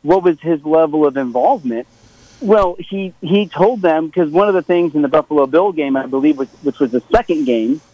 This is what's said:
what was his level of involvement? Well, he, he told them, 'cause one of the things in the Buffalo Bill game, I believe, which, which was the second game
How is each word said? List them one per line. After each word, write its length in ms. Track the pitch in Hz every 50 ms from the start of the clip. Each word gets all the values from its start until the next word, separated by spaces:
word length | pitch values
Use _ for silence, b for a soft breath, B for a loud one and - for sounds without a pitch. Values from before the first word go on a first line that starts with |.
what 200 | - 147 180 196
was 180 | 175 180 165 147
his 240 | - 165 170 147 143
level 420 | 151 156 160 165 151 147 156 151
of 100 | 143 131
involvement? 680 | 139 135 123 117 123 135 190 277 220 143 123 113 - - _ _ _ _ _ _ _ _ _ _ _
Well, 360 | 285 196 220 214 196 180 175 -
he, 340 | 185 - 196 196 190 185 - _
he 280 | - 151 180 202 208 170
told 340 | - - 180 220 254 214
them, 280 | 185 170 156 160 160 156
'cause 200 | - 185 170 151
one 180 | 151 175 202 208
of 60 | 190
the 80 | 185
things 320 | 156 - 180 175 175 165 143
in 80 | 151
the 60 | 147 135
Buffalo 380 | 143 156 147 _ 156 147 139
Bill 260 | 131 135 165 190 208
game, 220 | 180 156 147 139 135
I 120 | 135 127
believe, 320 | 127 127 135 135 151 147 135
which, 100 | 135 - - _
which 160 | - 143 135 -
was 120 | 143 120
the 120 | 117 123 - _
second 320 | - 226 233 - 180 311 294
game 380 | 247 120 113 110 117 143 156 _ _